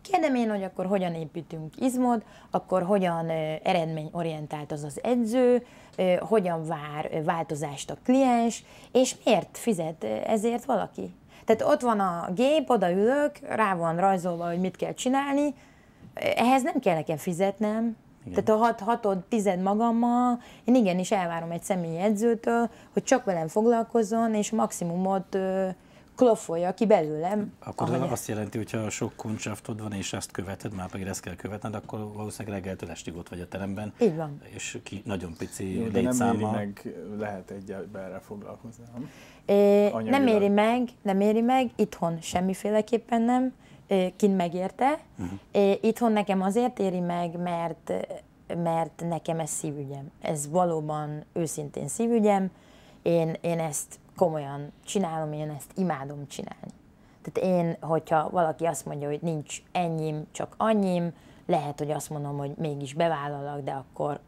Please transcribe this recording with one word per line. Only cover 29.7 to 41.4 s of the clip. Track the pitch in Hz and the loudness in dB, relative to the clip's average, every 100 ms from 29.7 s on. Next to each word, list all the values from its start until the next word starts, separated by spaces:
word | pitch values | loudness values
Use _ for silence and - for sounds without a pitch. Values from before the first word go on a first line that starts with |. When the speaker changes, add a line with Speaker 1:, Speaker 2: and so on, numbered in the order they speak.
| 110 | -8
Speaker 2:
van, | 107 | -6
és | 101 92 | -6 -6
ezt | 101 - | -6 -8
követed, | - 95 98 113 | -8 -8 -8 -8
már | 101 92 | -8 -8
pedig | 104 95 | -8 -8
ezt | 95 | -8
kell | - 85 | -10 -10
követned, | 95 104 113 104 | -10 -8 -8 -8
akkor | - 113 107 | -8 -10 -10
valószínűleg | 104 107 - 107 101 | -10 -10 -10 -8 -8
reggeltől | 95 92 90 | -8 -8 -10
estig | 82 - 85 | -12 -12 -12
ott | 85 | -12
vagy | 90 | -12
a | 87 | -10
teremben. | 95 98 98 104 - | -8 -8 -6 -10 0
Speaker 1:
Így | 233 156 | 0 0
van. | 156 143 - 107 | -8 -10 -14 -12
Speaker 2:
És | - - | -12 -12
ki-, | - 98 110 | -12 -12 -6
nagyon | 98 87 82 | -6 -6 -10
pici | 95 - 98 92 | -12 -8 -6 -4
Speaker 3:
Jó, | |
de | 92 | 0
nem | 107 | 0
éri | 123 | 2
Speaker 2:
létszámmal. | 127 - - 110 | 2 2 2 0
Speaker 3:
meg, | 107 104 101 117 - 85 104 | -2 -4 -8 -12 -12 -10 -8
lehet | 104 98 90 | -6 -8 -10
egy | 98 98 | -14 -10
emberrel | 98 90 101 92 92 | -10 -10 -12 -12 -12
foglalkozni, | - 104 101 104 120 113 117 | -14 -14 -14 -14 -16 -18 -16
nem? | 117 151 - - - - | -12 -12 -14 -20 -12 2
Speaker 1:
Ö, | 202 202 202 202 | 6 8 6 4
Speaker 3:
Anyagilag. | 226 220 | 2 2
Speaker 1:
nem | 269 254 | 4 6
éri | 214 202 | 4 4
meg, | 202 214 247 233 - | 4 4 2 -2 -4
nem | 208 190 | -2 2
éri | 208 220 | 4 4